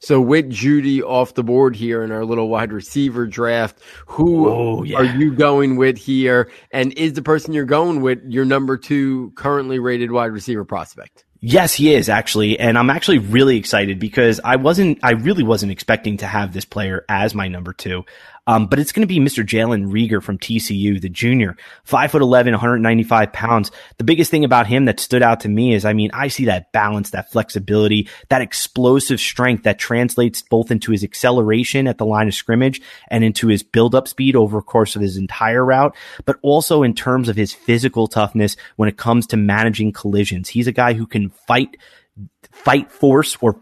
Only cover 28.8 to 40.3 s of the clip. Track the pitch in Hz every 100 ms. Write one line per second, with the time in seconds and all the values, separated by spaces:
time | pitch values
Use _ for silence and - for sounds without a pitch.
28.8 | 123 139 135 123 - - 123 113 107 101
29.8 | - 120 123 - 120 - - 113 113 113
30.8 | - 104 98 - 123 123 107 110 123 139
31.8 | 135 113 107 107 107 98 - 117 131 131
32.8 | - - - 113 110 107 113 101 - 117
33.8 | 117 127 131 - 135 131 107 104 - 117
34.8 | 107 107 101 92 95 - 113 120 127 131
35.8 | 147 - - - - - 139 147 - 151
36.8 | 127 113 131 127 117 107 101 - - 117
37.8 | 127 117 110 113 104 113 104 - - -
38.8 | 107 - 117 117 117 110 104 104 113 107
39.8 | 107 - 104 101 101